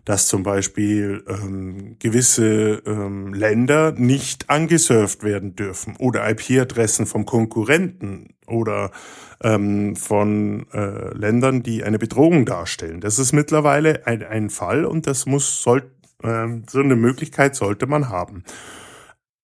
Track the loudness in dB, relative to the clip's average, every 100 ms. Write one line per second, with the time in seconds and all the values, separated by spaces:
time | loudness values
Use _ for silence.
0 | -4 0 0 0 0 -2 -2 -2 0 0
1 | -2 -6 -8 -8 -8 -8 -10 -12 -14 -6
2 | 0 2 2 2 2 4 2 0 -4 -4
3 | -4 -6 -8 -2 0 2 4 4 2 2
4 | 2 2 -2 -8 0 0 4 2 4 4
5 | 4 0 -4 -4 -6 -8 -8 -8 -12 -4
6 | -2 0 -2 -4 0 2 2 0 0 0
7 | -2 -4 0 0 0 0 2 2 0 -6
8 | -12 -12 -16 _ -6 -4 -2 -4 -6 -10
9 | -20 -20 -20 -4 0 2 2 0 -2 -4
10 | -2 0 2 0 -2 -4 -8 -6 -6 -6
11 | -10 -4 0 2 2 0 -2 -4 -2 -2
12 | 0 4 6 6 2 -2 -6 -8 -10 -8
13 | -4 0 2 2 4 4 4 4 4 2
14 | -2 -4 -4 -4 -4 -4 -2 0 0 -2
15 | -2 -4 -2 0 0 0 2 2 0 _
16 | _ _ -4 -2 -4 -6 -4 0 4 4
17 | 4 2 -4 2 2 2 -2 -2 -2 -2
18 | -2 -4 -6 -12 -16 -18 -20 -20 -20 -20
19 | -20 _ _ _